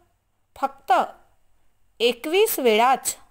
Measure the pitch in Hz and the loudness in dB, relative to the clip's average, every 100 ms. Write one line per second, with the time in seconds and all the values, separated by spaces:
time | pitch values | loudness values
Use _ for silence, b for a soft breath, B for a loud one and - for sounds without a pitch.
0 | _ _ _ _ _ - 269 - - 339 | _ _ _ _ _ -8 -8 -6 0 0
1 | - - _ _ _ _ _ _ _ - | 0 -8 _ _ _ _ _ _ _ -2
2 | 240 233 311 370 427 - 247 214 247 269 | -2 -2 -2 0 0 0 2 2 2 0
3 | - - - | -4 -10 -14